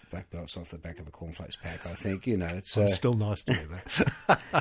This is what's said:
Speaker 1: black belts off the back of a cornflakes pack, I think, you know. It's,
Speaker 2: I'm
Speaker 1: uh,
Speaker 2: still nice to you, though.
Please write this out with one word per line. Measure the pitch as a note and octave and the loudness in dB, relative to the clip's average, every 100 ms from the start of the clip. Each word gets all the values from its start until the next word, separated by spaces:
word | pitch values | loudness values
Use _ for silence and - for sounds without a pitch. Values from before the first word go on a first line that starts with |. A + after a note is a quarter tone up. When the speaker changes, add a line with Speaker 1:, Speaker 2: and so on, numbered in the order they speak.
| - | -12
Speaker 1:
black | F2 F2+ | -12 -10
belts | E2+ E2 F2+ | -10 -8 -10
off | E2 | -10
the | D#2+ | -12
back | E2+ E2 | -12 -12
of | D2+ | -14
a | |
cornflakes | - E2 D#2+ - - | -12 -12 -10 -12 -10
pack, | F2 E2+ E2+ | -10 -8 -8
I | |
think, | F2 G#2 F#2+ | -4 -2 -2
you | B2+ G2+ | 0 2
know. | E2+ | 0
It's, | F2+ - A2 | -2 0 4
Speaker 2:
I'm | |
Speaker 1:
uh, | G2+ | 6
Speaker 2:
still | F#2 B2+ | 6 4
nice | A2+ G#2 G2+ | 4 2 0
to | - | 0
you, | F#2+ D#2 F2+ - - - - - | 0 -2 -10 -2 0 2 2 4
though. | F3 - E3 | 4 4 0